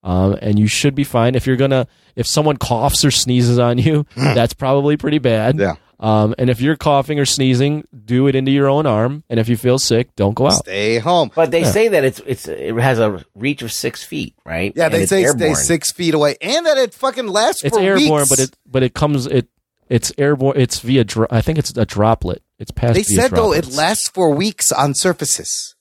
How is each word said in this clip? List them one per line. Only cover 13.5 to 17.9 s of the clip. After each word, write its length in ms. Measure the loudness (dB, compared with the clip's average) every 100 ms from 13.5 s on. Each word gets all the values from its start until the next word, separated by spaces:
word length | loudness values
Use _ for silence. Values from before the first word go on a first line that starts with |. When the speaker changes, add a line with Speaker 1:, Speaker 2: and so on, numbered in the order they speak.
| -6
Speaker 3:
of 100 | -8
six 320 | -6 -8 -8
feet, 300 | -12 -10 -10 _ -10
right? 260 | -6 -6 -2
Speaker 2:
Yeah, 80 | 0
Speaker 3:
And 80 |
Speaker 2:
they 60 | 0
Speaker 3:
it's 80 | 0
Speaker 2:
say 140 | 2
Speaker 3:
airborne. 320 | 2 2 0 0
Speaker 2:
stay 80 |
six 260 | 0 -2 -2
feet 240 | -4 -2
away, 220 | 2 0 -2
and 260 | -4 -2 0
that 100 | 0
it 160 | 0
fucking 320 | -2 -4 -4 -4
lasts 380 | 0 0 -2
Speaker 1:
It's 120 | -2 0
Speaker 2:
for 60 |
Speaker 1:
airborne, 380 | 2